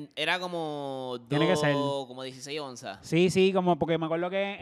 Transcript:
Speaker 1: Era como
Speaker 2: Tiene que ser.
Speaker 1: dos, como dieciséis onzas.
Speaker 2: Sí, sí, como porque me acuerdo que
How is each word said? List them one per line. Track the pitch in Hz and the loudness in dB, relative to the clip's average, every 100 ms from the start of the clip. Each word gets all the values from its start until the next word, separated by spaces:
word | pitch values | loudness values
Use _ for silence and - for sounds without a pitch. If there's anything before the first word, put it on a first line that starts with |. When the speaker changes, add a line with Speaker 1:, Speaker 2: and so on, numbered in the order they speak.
| 147 - | -12 -4
Speaker 1:
Era | 156 180 | 0 0
como | 180 175 156 147 139 135 127 123 120 | -2 -4 -4 -4 -6 -6 -6 -8 -2
Speaker 2:
Tiene | 147 165 | 2 4
que | 175 | 4
ser. | 147 | 2
Speaker 1:
dos, | 143 139 139 127 | 2 0 -2 -6
como | 127 | -8
dieciséis | 131 131 139 151 | -10 -10 -8 -8
onzas. | 139 120 117 98 | -8 -10 -12 -12
Speaker 2:
Sí, | - 160 180 | 0 4 4
sí, | 190 190 | 6 4
como | 190 180 160 | 4 4 2
porque | 160 165 | 2 0
me | 160 | 0
acuerdo | 165 180 | -2 -2
que | 196 196 196 | -2 -4 -4